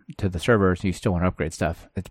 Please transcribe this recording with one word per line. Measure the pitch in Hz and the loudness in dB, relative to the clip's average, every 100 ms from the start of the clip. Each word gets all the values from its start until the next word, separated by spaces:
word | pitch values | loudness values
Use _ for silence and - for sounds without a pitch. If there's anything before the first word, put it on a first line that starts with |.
| - - | -14 -4
to | 98 | -4
the | 90 | -2
servers, | - 113 95 90 | 2 4 4 2
you | 101 | -2
still | 87 - | -2 0
wanna | 87 90 | 2 0
upgrade | - 78 | 0 -6
stuff. | - 87 82 - - | -2 -4 -4 -8 -10
It's | 90 | -10